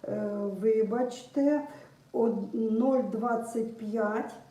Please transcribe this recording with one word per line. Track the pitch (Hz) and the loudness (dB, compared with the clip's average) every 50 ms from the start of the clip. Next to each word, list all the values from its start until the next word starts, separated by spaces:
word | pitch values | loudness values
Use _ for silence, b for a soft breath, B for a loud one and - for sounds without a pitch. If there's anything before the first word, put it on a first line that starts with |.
| - | -4
е, | - 214 214 214 208 208 202 202 202 190 180 | -4 -4 -4 -2 -4 -4 -4 -4 -4 -4 0
вибачте, | 214 220 220 220 220 196 226 247 254 240 - - - - - 277 277 285 294 294 - B B B B B B B - - | 2 2 4 4 2 2 2 0 0 -2 -4 -10 -16 -4 0 4 4 4 4 2 0 B B B B B B B -20 -6
од-, | - - 226 233 202 196 196 - - | 0 2 2 2 2 0 -4 -4 -2
нуль | 226 226 220 220 226 254 269 262 254 214 196 | -2 0 2 2 4 4 4 4 4 2 0
двадцять | 208 220 226 240 233 226 226 - - 233 220 226 - | -2 -2 0 0 0 0 -2 -4 -4 -4 -4 -4 -6
п'ять | - 220 208 214 226 208 208 214 226 - - - - - - | -8 -8 -4 -2 0 0 0 0 -2 -4 -6 -10 -16 -20 -20